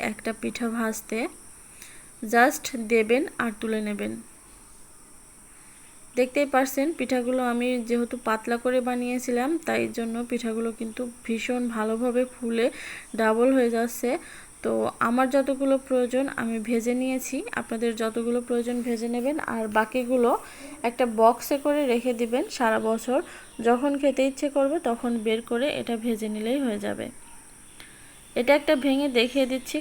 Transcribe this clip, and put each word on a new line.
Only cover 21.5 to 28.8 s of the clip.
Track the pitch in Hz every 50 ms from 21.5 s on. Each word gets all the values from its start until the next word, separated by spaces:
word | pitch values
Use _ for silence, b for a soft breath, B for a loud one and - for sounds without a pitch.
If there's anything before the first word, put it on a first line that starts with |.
| 302 277 277
করে | 294 285 294 294 254 233
রেখে | 240 233 254 240 226
দিবেন | 240 226 233 262 330 - - -
সারা | 254 226 220 226 220 220
বছর, | 226 226 - - 247 302 339 B B B B B B - 226 233
যখন | 240 240 269 285 285 277
খেতে | 285 277 262 - 262 269
ইচ্ছে | 262 - 294 285 277
করবে | 285 269 277 302 339 - -
তখন | 233 233 - 240 240 233 214
বের | 226 220 220 233 -
করে | 240 233 262 294 - -
এটা | - - 233 220 220
ভেজে | 240 226 214 220 214 214
নিলেই | 214 214 226 254 294 277
হয়ে | 247 208 208 202
যাবে। | 208 202 - - - - - - - - - - - - - - - B B B B B B B B B B B - -
এটা | - 240 240 285 294
একটা | 294 - 311 269